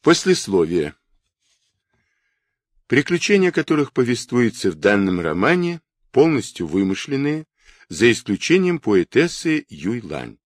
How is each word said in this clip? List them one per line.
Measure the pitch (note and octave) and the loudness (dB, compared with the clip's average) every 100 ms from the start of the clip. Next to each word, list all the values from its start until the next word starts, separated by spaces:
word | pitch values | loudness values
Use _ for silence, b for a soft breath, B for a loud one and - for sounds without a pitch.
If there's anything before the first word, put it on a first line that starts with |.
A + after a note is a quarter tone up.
Послесловие. | - E3+ F#3+ F3+ - F#2+ D#2+ F2 D2+ - _ _ _ _ _ _ _ _ _ _ _ _ _ _ _ _ _ _ _ | 4 2 2 -2 0 0 2 0 -4 -8 _ _ _ _ _ _ _ _ _ _ _ _ _ _ _ _ _ _ _
Приключения, | C#3 - F3 - G3+ F3+ | 0 0 -4 2 2 2
о | |
которых | E3 D3 D3+ C#3 | 0 0 0 0
повествуется | - B2 A#2+ - B2 A#2 - G2 | 0 0 -2 -2 0 0 0 -4
в | |
данном | D#2 G2 G2+ G2 F2+ | 0 2 4 2 0
романе, | E2 E2 A#2+ F3+ F3 E3+ _ _ _ | -2 0 0 0 -2 -6 _ _ _
полностью | B2+ D#3+ C#3+ - - D#2+ | 2 2 2 -4 -10 -4
вымышленные, | F2+ F#2+ F#2+ - C3+ C#3+ D#3 D#3 _ b b b | 0 0 -2 -6 -4 -4 -6 -10 _ b b b
за | E2 A#2 | 2 2
исключением | A2+ - G2 - F3+ F3+ E3+ | 2 -4 -6 0 2 2 -2
поэтессы | - G2 E2+ B2 E3+ - E3 D#3 - | 0 0 2 0 0 -4 -4 -4 -6
Юй | D2 E2 A#2+ | -10 -8 -6
Лань. | F#2 C#2+ A#1+ G1+ | -8 -10 -12 -16